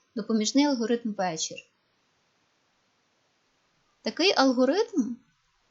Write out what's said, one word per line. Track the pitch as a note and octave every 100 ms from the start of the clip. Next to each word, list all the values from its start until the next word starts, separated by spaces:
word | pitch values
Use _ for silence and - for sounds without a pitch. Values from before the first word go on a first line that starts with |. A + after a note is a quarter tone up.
| _
допоміжний | A3+ G#3 A3 G#3+ C4+
алгоритм | D4 B3+ A3+ A#3 A#3
вечір. | G3+ F#3 D#3+ - D#3+ - _ _ _ _ _ _ _ _ _ _ _ _ _ _ _ _ _ _ _ _ _ _ _
Такий | A3+ G#3+ F4+ -
алгоритм | C4+ A#3+ B3+ F4 A#4 F#4+ A3+ A#3 _ _ _ _ _